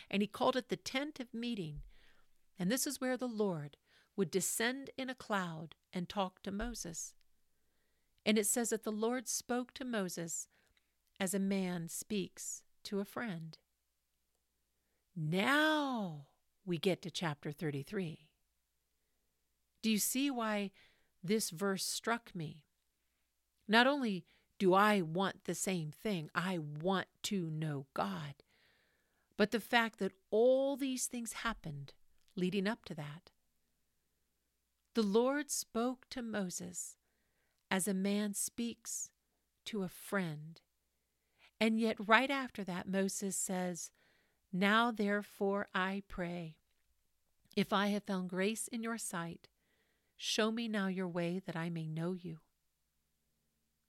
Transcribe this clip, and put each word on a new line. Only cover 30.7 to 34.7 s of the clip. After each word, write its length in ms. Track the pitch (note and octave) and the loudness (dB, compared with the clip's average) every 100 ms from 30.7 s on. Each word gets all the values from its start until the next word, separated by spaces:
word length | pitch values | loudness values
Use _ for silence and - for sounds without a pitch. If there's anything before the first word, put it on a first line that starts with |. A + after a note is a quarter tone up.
| C#4 | 0
these 320 | C#4 B3+ - | -2 -2 -4
things 260 | B3 A#3 | -4 -8
happened 600 | - A#3 G#3+ D#3+ C#3+ C#3 - - _ _ - | -6 -6 -4 -8 -10 -12 -18 -20 _ _ -2
leading 320 | F3+ G3 F#3+ | 0 2 0
up 160 | A#3 - | -2 -8
to 100 | D#3 | -10
that. 360 | D3 D3+ - _ _ _ _ _ _ _ _ _ _ _ _ _ _ | -8 -10 -16 _ _ _ _ _ _ _ _ _ _ _ _ _ _